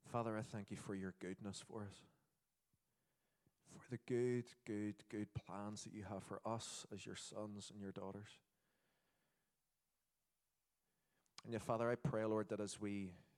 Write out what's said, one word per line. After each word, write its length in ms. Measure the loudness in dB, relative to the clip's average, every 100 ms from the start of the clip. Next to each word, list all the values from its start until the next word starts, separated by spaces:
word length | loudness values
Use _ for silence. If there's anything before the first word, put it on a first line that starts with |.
| 0
Father, 240 | 0 2 2
I 40 |
thank 280 | 0 -4 -4
you 60 | -6
for 180 | -2
your 180 | -2 -2 -2
goodness 440 | -6 -4 -4 -6 -8
for 140 | -6
us, 140 | -6 -10 -20 _ _ _ _ _ _ _ _ _ _ _ _ _ _ _ _ -18
for 100 | -4
the 80 | -4 2
good, 380 | 6 6 6 2 -8
good, 300 | -2 2 2 0 -4
good 160 | -2 0
plans 480 | -2 -4 -4 -2 -4
that 100 | -6
you 120 | -6 -4
have 140 | -4
for 180 | -2 -4 0
us 400 | 0 -2 -8 -6
as 100 | -8
your 120 | -6 -8
sons 560 | -6 -4 -4 -4 -8
and 100 | -6
your 80 | -4
daughters. 380 | -4 -4 -4 -8 -14 _ _ _ _ _ _ _ _ _ _ _ _ _ _ _ _ _ _ _ _ _ _ _ _ _ _ _ _ _ -16
And 100 | -2
yet, 100 | -2
Father, 280 | 4 4 6
I 60 | 4
pray, 280 | 4 4 6
Lord, 220 | 4 4
that 100 | 0
as 200 | 0 0
we 300 | 0 0 -2 -6 -16